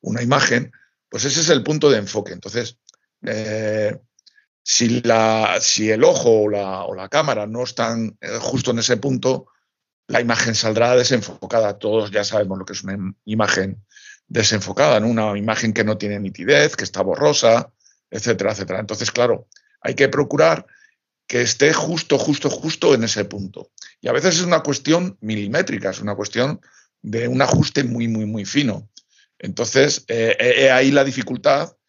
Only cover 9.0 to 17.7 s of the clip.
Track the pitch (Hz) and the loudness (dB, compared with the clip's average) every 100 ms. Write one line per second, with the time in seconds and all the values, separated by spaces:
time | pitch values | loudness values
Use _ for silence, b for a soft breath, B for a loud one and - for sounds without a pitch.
9 | 139 131 127 131 - _ _ _ _ _ | 0 0 0 -2 -6 _ _ _ _ _
10 | _ 120 120 117 - 110 113 110 120 123 | _ -2 0 0 0 -2 0 2 4 4
11 | 120 123 101 - - 117 107 101 110 110 | 4 0 -2 -14 -4 0 0 -2 -2 0
12 | 104 104 101 110 101 95 95 98 98 98 | 0 -2 0 -2 -2 -4 -8 -10 -8 -6
13 | 95 - - 107 104 - 98 - _ B | -8 -10 -6 0 0 0 -2 -6 _ B
14 | B B _ 117 104 107 101 95 147 113 | B B _ 0 0 0 -4 0 4 4
15 | 113 113 107 101 107 107 120 107 107 107 | 2 0 -2 -2 -2 -2 -2 0 0 -2
16 | 104 101 98 95 92 139 147 - 98 98 | -4 -6 -8 -8 2 4 4 0 -8 -4
17 | 95 85 147 147 113 117 - | -2 2 2 4 4 4 0